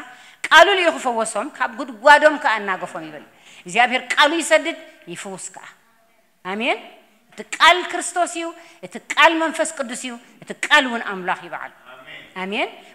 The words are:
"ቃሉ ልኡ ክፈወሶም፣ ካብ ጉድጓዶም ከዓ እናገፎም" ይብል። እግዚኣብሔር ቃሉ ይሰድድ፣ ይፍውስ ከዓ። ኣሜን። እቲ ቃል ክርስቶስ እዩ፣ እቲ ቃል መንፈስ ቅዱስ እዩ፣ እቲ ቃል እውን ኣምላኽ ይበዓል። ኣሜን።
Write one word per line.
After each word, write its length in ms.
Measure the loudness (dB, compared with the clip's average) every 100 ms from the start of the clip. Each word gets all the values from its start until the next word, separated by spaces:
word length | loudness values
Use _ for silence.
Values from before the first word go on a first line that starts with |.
| -8 -18 -20 _
"ቃሉ 240 | 4 8 8
ልኡ 140 | 6 0
ክፈወሶም፣ 560 | 0 -2 -4 -4 -4 -6
ካብ 220 | -4 -6 -6
ጉድጓዶም 600 | -12 2 6 8 6 4
ከዓ 160 | 0 -2
እናገፎም" 480 | -2 -6 -8 -12 -14
ይብል። 200 | -16 -20 _ -20 -20 -4
እግዚኣብሔር 360 | 0 0 0 -2
ቃሉ 220 | 2 2
ይሰድድ፣ 440 | 2 2 2 2 -10 -14 -20 -18
ይፍውስ 400 | -16 -14 -14 -16
ከዓ። 180 | -18 -20 -20 _ _ _ _ _ _ -10
ኣሜን። 320 | -6 -4 -6 -8 -20 _ _ _
እቲ 140 | -20 -12
ቃል 260 | 2 4 4
ክርስቶስ 480 | 0 -8 -6 -4 -4
እዩ፣ 120 | -6 -10 -12 -20 -20
እቲ 120 | -18 -16 -4
ቃል 220 | 4 4
መንፈስ 360 | 4 -2 -4 -6
ቅዱስ 300 | -6 -10 -10
እዩ፣ 80 | -12 -14 -18 _
እቲ 120 | -16 -10
ቃል 220 | 0 2
እውን 180 | 2 -2
ኣምላኽ 360 | -6 -6 -6 -6
ይበዓል። 320 | -8 -12 -12 -16 -20 -20 -20 -20 -16 -12
ኣሜን። 340 | -8 -6 -6 -10 -20